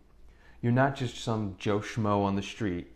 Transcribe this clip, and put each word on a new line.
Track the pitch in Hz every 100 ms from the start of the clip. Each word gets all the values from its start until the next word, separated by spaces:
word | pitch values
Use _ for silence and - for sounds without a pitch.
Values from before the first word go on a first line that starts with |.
| - - - - - -
You're | 117
not | 120 135 139
just | 123 -
some | - 110 104 95
Joe | - 104
Schmo | 104 - 104 101
on | 101 98
the |
street. | 98 - 107 87 87